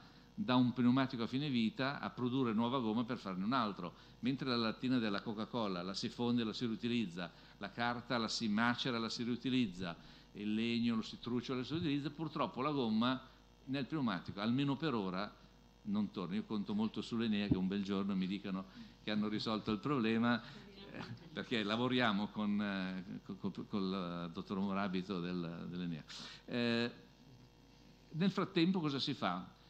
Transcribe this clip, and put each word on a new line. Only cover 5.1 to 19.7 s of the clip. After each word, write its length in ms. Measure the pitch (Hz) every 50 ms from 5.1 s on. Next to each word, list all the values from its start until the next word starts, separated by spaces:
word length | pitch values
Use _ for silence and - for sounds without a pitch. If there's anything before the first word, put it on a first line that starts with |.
| 98 98
Coca-Cola 600 | - 120 104 107 107 - - 120 110 101 92 87
la 140 | 87 92 98
si 140 | - - 120
fonde, 340 | - - 120 120 120 120 117
la 100 | 107 98
si 140 | - 127
riutilizza, 640 | 113 110 92 - 117 120 120 107 87 85 90 87 82 - - - - -
la 140 | - 98 95
carta 480 | - 120 120 120 120 120 - - 131 117
la 80 | 110
si 200 | 104 - - 117
macera, 520 | 107 104 110 117 120 120 - - 139 120 117
la 100 | 113 107
si 140 | - - 120
riutilizza, 720 | 120 120 113 - 135 127 127 120 95 87 90 92 85 80 - - - - - - - -
il 200 | 98 104 107 107
legno 420 | 110 113 117 117 117 117 120 117
lo 60 | 110
si 180 | 104 - - -
truccia, 360 | - 117 123 120 117 139 131
lo 80 | 127 123
si 100 | 113 147
riutilizza, 380 | 170 180 147 139 143 139 160
purtroppo 500 | - - 160 151 - 156 131 95 - 113
la 80 | 135 151
gomma 500 | 147 139 120 110 110 110 120 127 131 127 - - - - - - - - -
nel 200 | 135 131 143 127
pneumatico, 540 | - 156 156 131 113 92 85 - - 85 98
almeno 360 | 104 117 120 135 143 139 135
per 180 | - 165 156 120
ora, 400 | 110 95 92 87 92 104 - - - - - - - - - - - -
non 280 | 107 101 107 104 -
torna. 240 | - 104 90 82 95
Io 80 | 107 104
conto 320 | - 113 104 101 - 104
molto 260 | 104 113 110 - 110
sull'Enea 460 | - - 120 113 117 113 104 101 104
che 100 | 101 98
un 100 | 95 92
bel 140 | 92 98 101
giorno 340 | 95 98 101 95 98 98 98
mi 120 | 92 92
dicano 380 | 90 101 92 104 101 95 95 95 - - - - - - - -
che 60 | 110
hanno 200 | 107 107 104 107
risolto 420 | 107 104 - 120 110 104 - 113